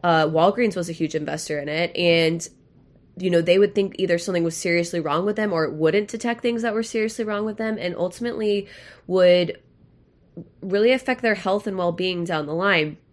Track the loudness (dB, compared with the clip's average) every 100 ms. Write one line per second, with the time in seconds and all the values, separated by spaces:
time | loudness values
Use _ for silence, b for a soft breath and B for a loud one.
0 | 4 4 4 4 4 4 -2 -2 -6 -4
1 | -4 -4 -6 -8 -6 -6 -4 -4 -4 0
2 | 2 4 2 0 -8 _ _ _ _ _
3 | _ -6 0 2 4 4 4 2 -2 -2
4 | 0 0 0 0 0 -2 0 0 0 -4
5 | -2 -2 0 -2 -2 0 -2 2 2 2
6 | -2 -6 -6 -2 -2 -2 -2 -4 -4 -2
7 | -4 -4 -4 -4 -4 -4 -6 -4 -6 -4
8 | -4 -4 -8 -4 -2 -2 -4 B B B
9 | -2 4 6 6 4 -4 _ _ _ _
10 | _ _ _ -20 -20 _ -2 2 4 2
11 | 0 -2 0 0 0 -2 -2 -2 -2 -2
12 | -4 -2 -2 -4 -2 -2 2 2 0 -6
13 | _